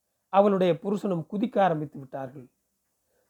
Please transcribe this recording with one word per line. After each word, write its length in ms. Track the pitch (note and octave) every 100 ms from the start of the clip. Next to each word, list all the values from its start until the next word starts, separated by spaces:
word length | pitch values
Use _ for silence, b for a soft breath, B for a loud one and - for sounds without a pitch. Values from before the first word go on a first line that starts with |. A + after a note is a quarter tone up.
| _ _ _
அவளுடைய 380 | F#3+ G3+ F#3+ F#3 E3
புருஷனும் 520 | - G#3 G#3 E3+ D3+
குதிக்க 300 | F#3+ A#3 G#3+
ஆரம்பித்து 380 | F#3+ D#3 D3+ D3+
விட்டார்கள். 480 | C3 C#3 C3+ C#3 A#2+ _ _ _ _ _ _ _ _